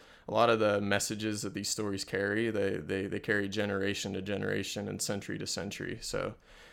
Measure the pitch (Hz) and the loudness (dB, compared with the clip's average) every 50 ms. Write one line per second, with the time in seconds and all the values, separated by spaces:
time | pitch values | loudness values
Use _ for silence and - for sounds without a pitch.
0 | - - - - - - 107 107 117 117 113 107 107 104 101 101 101 101 101 101 | -10 -20 -20 -14 -6 0 4 6 6 6 6 6 6 4 4 4 4 4 2 2
1 | - - 110 104 107 110 104 101 107 98 95 101 101 - - - 107 101 98 95 | 2 0 -2 -2 -2 -2 -2 -2 -4 -6 -6 -4 -4 -2 -2 -2 -2 -2 -2 -4
2 | - - 98 98 101 101 101 110 117 113 107 101 98 98 98 85 76 90 98 95 | -4 -2 -2 0 2 2 2 2 2 2 2 2 2 2 0 -2 -2 -2 -2 -2
3 | 98 98 98 101 - 117 104 104 101 98 98 107 104 101 98 98 98 101 98 - | 0 -2 -4 -2 0 2 2 2 2 0 0 0 0 2 2 0 0 0 0 -2
4 | - 101 95 95 95 101 101 98 101 101 101 104 98 - - 104 101 101 98 98 | -4 -4 -4 -4 -4 -4 -4 -2 0 0 0 0 -2 -2 -4 -6 -4 -4 -4 -4
5 | - - 104 101 - - 104 104 101 - - - 98 104 - - 104 - - 117 | -2 -2 -2 -2 -4 -6 -6 -6 -4 -4 -4 -4 -4 -6 -6 -6 -6 -6 -6 -6
6 | - - 104 98 92 104 104 - - - - - - - | -6 -4 -4 -2 -2 -4 -6 -10 -16 -20 -20 -20 -20 -20